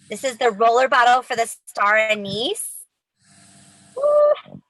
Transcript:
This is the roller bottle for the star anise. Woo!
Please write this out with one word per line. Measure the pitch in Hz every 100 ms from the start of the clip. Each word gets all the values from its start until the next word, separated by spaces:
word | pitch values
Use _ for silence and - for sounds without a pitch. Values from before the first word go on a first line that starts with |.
| _
This | 208
is | 269 240
the | 247
roller | 202 226 233 262
bottle | 269 240 254
for | 247 233
the | 226 - _
star | - 202 214
anise. | 220 214 202 196 254 427 - - - _ _ _ _ _ _ _ - _ _ -
Woo! | 571 587 587 605 - -